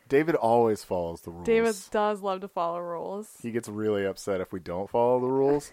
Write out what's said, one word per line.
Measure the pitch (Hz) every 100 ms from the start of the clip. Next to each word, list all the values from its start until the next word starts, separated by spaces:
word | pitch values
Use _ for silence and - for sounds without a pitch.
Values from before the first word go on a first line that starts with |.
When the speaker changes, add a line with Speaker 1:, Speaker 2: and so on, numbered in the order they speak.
| -
Speaker 1:
David | 139 156 151
always | 113 120 113 104
follows | - 92 85 85
the | -
rules. | 85 175
Speaker 2:
David | 226 226 202 -
does | 214 208 208
love | 196 190
to | 196
follow | - 170 170
rules. | 175 170 165 196 214 -
Speaker 1:
He | 117
gets | 113 113
really | 104 107 104 98
upset | 95 - 95
if | 92
we | 95
don't | 82 87 98
follow | 120 120 127
the | 127
rules. | 135 135 147 -